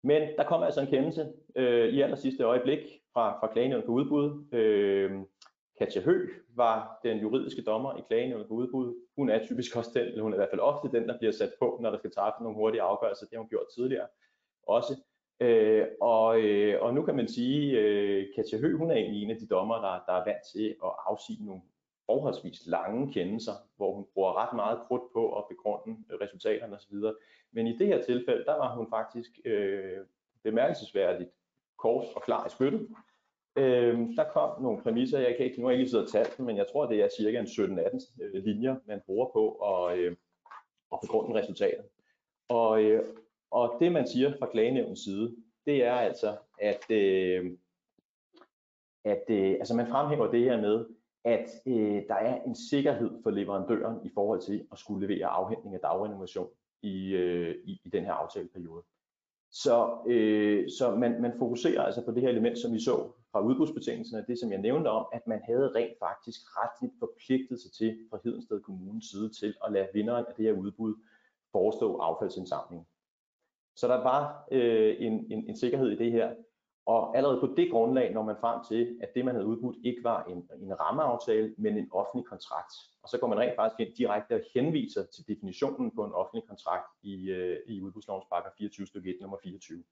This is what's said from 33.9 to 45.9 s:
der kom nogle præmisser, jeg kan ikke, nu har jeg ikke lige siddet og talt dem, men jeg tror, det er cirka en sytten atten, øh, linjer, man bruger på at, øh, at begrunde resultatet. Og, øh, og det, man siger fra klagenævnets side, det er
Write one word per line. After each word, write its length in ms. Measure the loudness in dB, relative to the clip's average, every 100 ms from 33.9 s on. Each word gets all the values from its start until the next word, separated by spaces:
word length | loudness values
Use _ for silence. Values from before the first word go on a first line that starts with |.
| 4 0 0
der 80 |
kom 380 | 0 2 0 0
nogle 200 | -2 -2
præmisser, 360 | 0 0 2 2
jeg 180 | 2 2
kan 100 | -2
ikke, 140 | 0
nu 60 | 2
har 40 |
jeg 100 | 2
ikke 40 |
lige 60 | 4
siddet 160 | 2 2
og 60 |
talt 240 | 2 2 -2
dem, 100 | -4
men 100 | -2
jeg 100 | 0
tror, 140 | 0 2
det 160 | 2
er 60 | 2 2
cirka 220 | 0 0
en 80 | -2
sytten 320 | -2 0 0
atten, 220 | -2 -2 -10 -12
øh, 240 | -8 -4
linjer, 320 | -2 0 -2 -2
man 160 | -6 -12 -4
bruger 240 | -2 0
på 180 | 2 2
at, 460 | 0 0 0 0 0
øh, 180 | -2 -4 _ _ -20 -20 _ _ _
at 60 | -10
begrunde 360 | -2 -2 0 -2
resultatet. 460 | -2 0 0 0 -10 _ _ _ _ _ _
Og, 340 | 2 6 6
øh, 320 | 6 4 2 -10 _ _ _
og 260 | 0 0 2
det, 120 | 2
man 140 | 4 0
siger 260 | 2 2 0
fra 80 | -2
klagenævnets 580 | 2 2 2 -2 -6
side, 320 | -8 -4 -4 -6 -20 _ 0
det 180 | 2
er 100 | 4